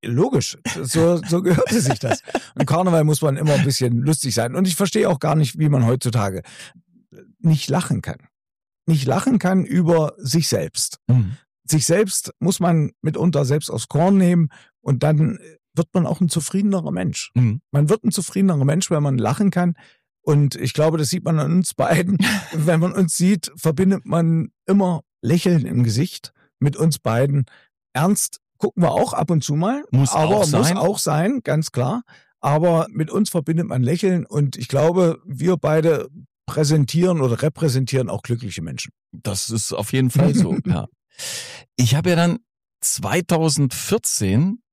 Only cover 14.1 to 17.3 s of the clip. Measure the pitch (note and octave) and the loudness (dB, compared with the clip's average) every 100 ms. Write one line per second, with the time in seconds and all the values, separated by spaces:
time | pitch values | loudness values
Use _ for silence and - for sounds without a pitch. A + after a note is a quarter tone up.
14.1 | G3 F3+ F3 D#3 - _ _ - B2 D3 | 4 4 4 2 -2 _ _ -4 0 2
15.1 | D#3 D#3 - - - _ - - F#3+ E3+ | 2 0 -2 -14 -20 _ -6 -2 0 -2
16.1 | E3 F3 - D3 F#3+ G3+ G3 D#3 F3 F#3 | 0 0 -2 -4 -2 0 -2 -4 -4 -4
17.1 | - - | -6 -4